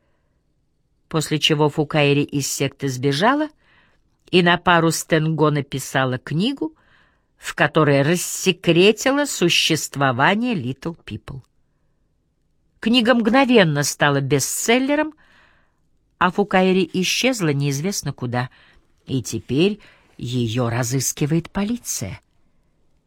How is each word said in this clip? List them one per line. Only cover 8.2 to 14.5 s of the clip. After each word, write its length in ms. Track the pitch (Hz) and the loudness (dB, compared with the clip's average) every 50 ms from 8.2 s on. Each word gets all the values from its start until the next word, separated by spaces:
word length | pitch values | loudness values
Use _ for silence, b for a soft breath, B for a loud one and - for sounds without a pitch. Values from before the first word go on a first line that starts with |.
| - - - - - 190 185 - - 175 160 170 185 214 214 - - 262 269 285 294 | -4 -6 -8 -2 -2 -2 -2 0 0 2 4 6 4 4 4 2 0 -2 0 0 -2
существование 1300 | 277 - - 185 170 - - - - 160 143 - - - 135 139 135 120 120 143 170 202 220 240 254 226 | -4 -2 -2 0 0 2 0 0 0 -2 -2 -4 -8 -4 0 0 0 2 2 2 2 2 0 -2 -2 -4
Little 440 | 160 113 127 135 - - 170 165 - _ | -4 -4 -6 -8 -8 -10 -12 -12 -12 _
People. 340 | - 107 101 - - 139 131 - _ _ _ _ _ _ _ _ _ _ _ _ _ _ _ _ _ _ _ _ _ _ _ _ _ _ _ | -14 -14 -14 -12 -14 -16 -16 -18 _ _ _ _ _ _ _ _ _ _ _ _ _ _ _ _ _ _ _ _ _ _ _ _ _ _ _
Книга 320 | - 226 240 254 214 240 254 | -2 2 2 4 4 4 2
мгновенно 680 | 240 208 214 226 269 277 240 254 214 185 156 143 143 143 | 4 2 2 2 2 4 6 6 6 6 4 2 0 -2
стала 360 | - - - 156 143 143 139 | -2 -2 0 0 2 2 0
бестселлером, 920 | 139 127 147 135 - - | 0 0 0 0 0 -4